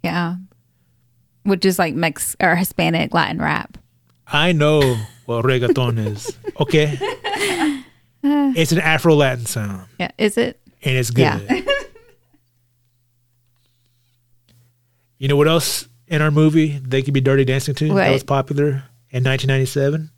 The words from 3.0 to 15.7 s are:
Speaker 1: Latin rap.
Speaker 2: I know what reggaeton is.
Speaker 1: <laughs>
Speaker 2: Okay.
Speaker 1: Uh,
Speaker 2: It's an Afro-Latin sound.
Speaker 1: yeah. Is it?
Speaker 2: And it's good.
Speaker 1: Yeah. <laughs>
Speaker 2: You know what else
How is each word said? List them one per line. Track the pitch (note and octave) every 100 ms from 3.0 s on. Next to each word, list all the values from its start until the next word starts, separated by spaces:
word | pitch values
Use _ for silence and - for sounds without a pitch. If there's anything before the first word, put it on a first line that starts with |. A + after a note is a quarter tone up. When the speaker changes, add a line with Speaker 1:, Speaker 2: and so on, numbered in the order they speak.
| E3
Speaker 1:
Latin | E3+ D#3+ D#3+
rap. | D#3 D3+ - - _ _ _ _ -
Speaker 2:
I | D3 E3+
know | E3 D3 D3+ C#3 A#2 G#2+ - -
what | A#2
reggaeton | B2+ B2+ C3 C3 B2 A#2
is. | G#2+ G#2 A4+ -
Speaker 1:
<laughs> | A4 -
Speaker 2:
Okay. | - D#3 D3+ D3 G#4 B4 G#4+ G4+ G4+ F4+ D#4 C#4 - _ _ _
Speaker 1:
Uh, | C#4 D4 C#4+
Speaker 2:
It's | G3+ D#3+
an | E3
Afro-Latin | D#3+ D#3 E3+ D3 C#3 B2 A2+
sound. | A#2 G2+ F#2+ F#2 -
Speaker 1:
yeah. | F3 -
Is | G#3+ A3
it? | B3 - _ _
Speaker 2:
And | C#3 B2+
it's | A#2
good. | A#2+ C#3+ - -
Speaker 1:
Yeah. | F#4 G4+
<laughs> | C#5 - - _ _ _ _ _ _ _ _ _ _ _ _ _ _ _ _ _ _ _ _ _ _ _ _ _ _ _ _ _ _ _ _
Speaker 2:
You | C3+
know | C#3+
what | D3+
else | E3 -